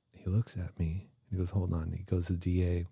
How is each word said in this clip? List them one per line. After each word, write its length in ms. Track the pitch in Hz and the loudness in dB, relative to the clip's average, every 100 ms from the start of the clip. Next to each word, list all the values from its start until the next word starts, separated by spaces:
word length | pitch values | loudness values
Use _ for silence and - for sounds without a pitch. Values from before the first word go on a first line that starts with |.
| _ | _
he 160 | - 95 | -8 0
looks 280 | 104 - - | 0 0 -6
at 200 | 87 - | -8 -2
me. 300 | 80 95 - _ _ | -2 -2 -8 _ _
He 80 | 92 | -2
goes, 140 | 87 | 0
"Hold 200 | 92 90 | 0 0
on." 180 | 85 82 85 | 0 -2 -6
He 80 | |
goes 220 | 92 92 85 | -2 0 2
to 60 | |
the 60 | 87 | 0
D 240 | 92 90 87 | 2 2 4
A, 200 | 87 87 | 2 -2